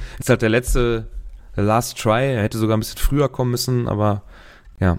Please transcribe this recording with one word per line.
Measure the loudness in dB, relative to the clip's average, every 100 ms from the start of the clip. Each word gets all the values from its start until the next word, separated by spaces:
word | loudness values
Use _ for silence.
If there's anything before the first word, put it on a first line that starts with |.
| -12 -8
ist | 0
halt | 2
der | 4
letzte, | 0 2 2 2 0 -6 -12 -14 -16 -10 -2
der |
Last | 2 2 0 -4
Try. | 0 2 2
Er | 0
hätte | -2 0
sogar | 0 0
ein |
bisschen | -2 -2
früher | 0 2 0
kommen | 0 -2
müssen, | -2 0 0 0
aber | 0 0 0 -6 -20 -20 -20 -20 -2
ja, | 0